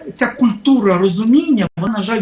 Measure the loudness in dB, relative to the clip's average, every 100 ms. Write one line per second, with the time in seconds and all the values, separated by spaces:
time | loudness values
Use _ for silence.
0 | -14 -6 -6 0 0 0 2 2 2 2
1 | 0 0 2 2 2 0 -2 -4 -6 -4
2 | -4 -4